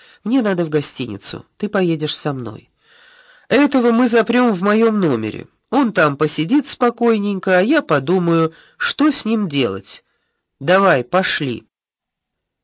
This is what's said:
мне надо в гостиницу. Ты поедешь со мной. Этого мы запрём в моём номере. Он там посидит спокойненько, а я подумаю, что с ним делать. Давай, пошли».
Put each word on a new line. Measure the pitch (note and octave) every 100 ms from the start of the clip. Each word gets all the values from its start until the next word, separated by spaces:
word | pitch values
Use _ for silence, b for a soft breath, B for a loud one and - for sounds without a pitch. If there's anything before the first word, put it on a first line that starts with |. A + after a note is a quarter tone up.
| b b
мне | G#3 C4+
надо | G#3+ F3
в | E3
гостиницу. | D3+ - - A#2 G2+ - - - -
Ты | G#3
поедешь | G3+ F3+ D#3+ D3+ -
со | D3+
мной. | C3+ A2 A2 - b b b b b b b -
Этого | B3 C#4+ C4+ A#3+
мы | A#3 B3
запрём | A3+ A3 A#3+ B3
в | F#3
моём | G3+ G#3+ A3+ G#3+
номере. | E3 A#2 A2 F#2+ - _ _
Он | B3+ A#3+
там | F3 D3+ C3+
посидит | D3+ - E3 C#4+ -
спокойненько, | - A#3+ A#3+ A#3 A3 G3+ F#3+ F#3+ F3+
а |
я | G#3+ D#4
подумаю, | - D3 C3+ F#3+ E3+ E3 D#3+ B B B
что | - - D4+
с | C#4
ним | G#3+ A3 F#3+
делать. | C#3 A2+ F#2+ - - _ _ _ _ _ -
Давай, | C#3 F#3+ F#3+ C#3
пошли». | - F#3 F3+ - C#3 A2+ - _ _ _ _ _ _ _ _ _